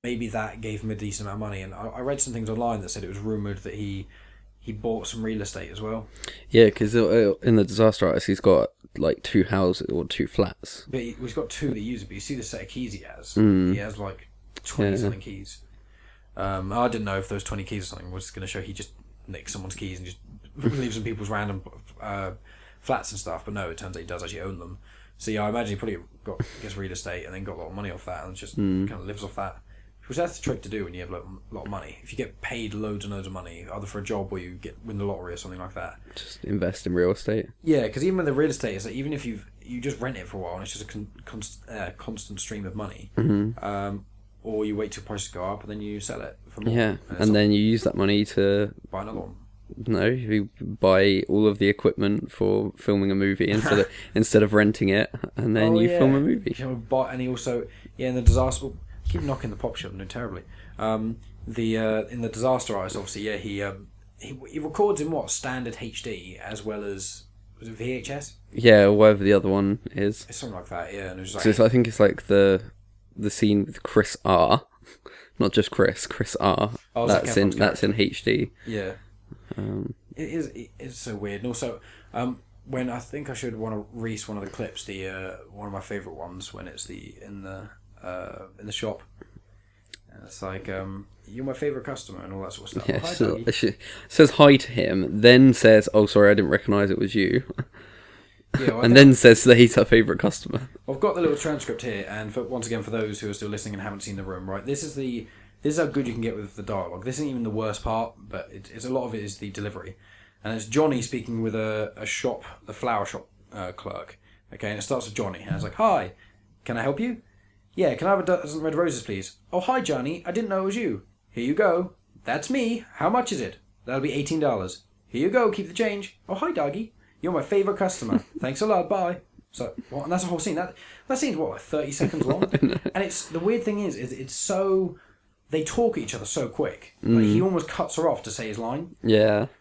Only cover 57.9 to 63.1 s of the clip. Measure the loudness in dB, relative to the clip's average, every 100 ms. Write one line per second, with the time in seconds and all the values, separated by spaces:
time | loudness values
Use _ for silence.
57.9 | -8 -4 4 6 6 2 -2 -8 -12 -16
58.9 | -8 -4 -2 -2 -4 -6 -6 -8 -8 -12
59.9 | -12 -12 -10 -10 -12 -16 -20 -20 -6 -2
60.9 | -2 -4 -8 -14 -16 -12 -4 -2 0 0
61.9 | -2 -4 -6 -6 -2 0 0 0 -4 -4
62.9 | -6 -4